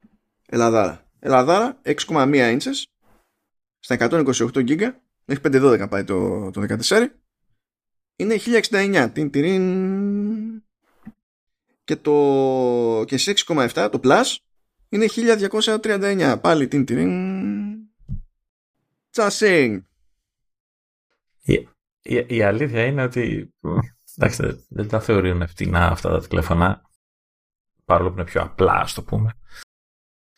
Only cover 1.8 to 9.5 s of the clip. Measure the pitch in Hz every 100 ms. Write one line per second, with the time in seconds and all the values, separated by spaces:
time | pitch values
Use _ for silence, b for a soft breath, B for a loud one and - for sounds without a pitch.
1.8 | - 147 - 160 135 143 120 123 131 269
2.8 | - _ _ _ _ _ _ _ _ _
3.8 | - 123 120 170 135 123 120 135 123 156
4.8 | 226 - _ _ - 139 156 135 135 117
5.8 | 101 98 98 95 95 104 98 95 101 107
6.8 | 120 214 240 _ _ _ _ _ _ _
7.8 | _ _ _ - 196 214 - 233 - 202
8.8 | 196 190 117 - 151 139 160